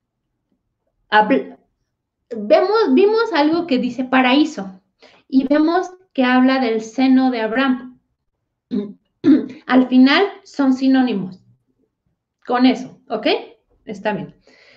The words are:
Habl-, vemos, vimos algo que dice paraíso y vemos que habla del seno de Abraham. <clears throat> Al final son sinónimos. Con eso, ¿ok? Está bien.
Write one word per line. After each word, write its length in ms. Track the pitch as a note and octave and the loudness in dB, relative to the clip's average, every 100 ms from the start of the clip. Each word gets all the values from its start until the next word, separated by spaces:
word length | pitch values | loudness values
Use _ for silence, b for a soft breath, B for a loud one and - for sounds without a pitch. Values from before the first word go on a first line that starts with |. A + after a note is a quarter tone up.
| _ _ _ _ _ _ _ _ _ _ _ | _ _ _ _ _ _ _ _ _ _ _
Habl-, 460 | G#3+ G3+ C4+ - - _ _ _ _ _ _ _ A3 | 2 4 0 -2 -16 _ _ _ _ _ _ _ -12
vemos, 560 | G#3 D#4+ F#4+ G#4+ F#4+ | 0 2 2 0 2
vimos 400 | C4 G4+ A4+ A4+ | 2 2 2 -2
algo 360 | E4 D4+ E4 - | 0 0 -2 -2
que 100 | B3 | -4
dice 240 | B3 - | -4 -6
paraíso 800 | B3+ C4 B3+ C#4 D#4 - F#3+ - _ _ b b b | -4 0 2 2 0 -4 -14 -16 _ _ b b b
y 180 | C4 C4+ | -2 0
vemos 460 | D4 D#4 F4 F4+ - _ | 0 2 0 -4 -12 _
que 120 | - | -4
habla 340 | B3 B3+ B3+ C4+ | 0 2 2 2
del 220 | A#3 A3 | -2 -4
seno 500 | A3 - C4 C4 C4 | -6 -2 2 4 2
de 100 | A#3+ | -2
Abraham. 600 | A3 A#3 C4+ B3+ - - _ _ _ _ _ _ _ | -4 -2 -2 -2 -6 -20 _ _ _ _ _ _ _
<clears throat> 1000 | G3+ G3+ - _ _ - C#4 - - - | -8 -8 -14 _ _ 2 2 0 -14 -2
Al 200 | B3+ B3+ | 0 2
final 380 | B3+ C4 D4+ G4 - | 4 4 4 0 -4
son 300 | - - C4+ | -18 -4 -2
sinónimos. 680 | B3+ C4+ C4 B3 G3+ F3 - _ _ _ _ _ _ _ _ _ _ | 0 0 0 0 -2 -8 -14 _ _ _ _ _ _ _ _ _ _
Con 220 | - B3 B3+ | -6 0 0
eso, 340 | - - - _ | 0 -6 -18 _
¿ok? 200 | G#3+ C#4+ A4+ - - _ _ | -6 -2 -4 -6 -20 _ _
Está 280 | - G3+ G#3+ | -18 -8 -6
bien. 220 | F#3+ D3 - b b b | -6 -10 -16 b b b